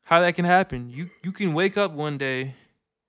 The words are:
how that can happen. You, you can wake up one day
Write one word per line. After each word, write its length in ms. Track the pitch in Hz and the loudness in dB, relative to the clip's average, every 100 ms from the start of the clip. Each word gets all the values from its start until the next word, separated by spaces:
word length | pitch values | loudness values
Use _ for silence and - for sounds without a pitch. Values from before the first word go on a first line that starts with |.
how 160 | - 170 | 2 4
that 140 | 175 170 | 4 2
can 100 | 175 | 4
happen. 440 | 180 190 123 120 | 4 2 -4 -10
You, 200 | 127 175 _ | -12 -12 _
you 80 | 175 | -10
can 220 | 190 196 | -4 -2
wake 240 | 151 196 202 | 2 0 0
up 140 | 196 | -2
one 260 | 147 151 143 | -2 -6 -4
day 380 | 135 131 135 131 _ _ _ _ | -4 -4 -6 -10 _ _ _ _